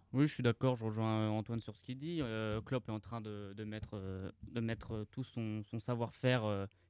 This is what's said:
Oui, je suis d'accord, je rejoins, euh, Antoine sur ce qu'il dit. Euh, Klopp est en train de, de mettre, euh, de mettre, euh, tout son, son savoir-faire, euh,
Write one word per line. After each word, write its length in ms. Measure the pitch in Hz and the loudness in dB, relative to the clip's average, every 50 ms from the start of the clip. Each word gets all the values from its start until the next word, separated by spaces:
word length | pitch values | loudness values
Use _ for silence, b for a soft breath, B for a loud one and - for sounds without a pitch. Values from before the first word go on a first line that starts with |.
| - _ | -4 _
Oui, 160 | - 131 147 | 4 4 4
je 60 | 151 - | 4 4
suis 100 | - 127 | 4 4
d'accord, 320 | 120 110 - 131 131 127 | 4 4 4 4 2 2
je 80 | 113 110 | 2 0
rejoins, 380 | 110 107 110 113 110 110 110 | -2 0 2 2 4 4 4
euh, 80 | 107 107 | 4 2
Antoine 320 | 107 110 104 - 117 113 | 2 0 0 -2 -4 -4
sur 120 | - - - | -4 -6 -12
ce 60 | - - | -10 -10
qu'il 120 | - 127 | -10 -8
dit. 200 | 131 147 165 175 160 | -6 -4 -2 -2 0
Euh, 380 | 139 113 110 110 110 107 107 110 | 0 0 0 -2 0 0 0 -2
Klopp 300 | 110 - 135 123 - - | 0 -2 -2 -2 0 -2
est 20 | |
en 80 | 110 107 | -4 -4
train 220 | - - 117 113 | -4 -6 -8 -6
de, 320 | 107 107 104 104 101 98 98 | -6 -6 -8 -8 -8 -10 -8
de 80 | 104 110 | -8 -6
mettre, 280 | 107 107 107 104 - 107 | -6 -6 -6 -6 -6 -8
euh, 360 | 101 95 95 95 95 95 - - _ - - | -6 -6 -4 -4 -4 -6 -6 -8 _ -14 -6
de 80 | 117 120 | -2 0
mettre, 340 | 117 113 117 - - - 113 | 0 0 0 -4 -4 -6 -6
euh, 120 | 107 104 - | -6 -6 -6
tout 140 | - 135 127 | -6 -6 -8
son, 400 | - - 120 113 110 107 107 104 | -4 -4 -2 -2 0 -2 -2 -4
son 160 | - - 113 | -4 -6 -4
savoir-faire, 640 | - - 123 117 117 107 - - - 127 127 123 107 | -2 0 0 0 0 -2 -2 2 4 4 4 4 4
euh, 220 | 107 104 98 98 98 - _ _ _ | 2 0 0 -2 -4 -8 _ _ _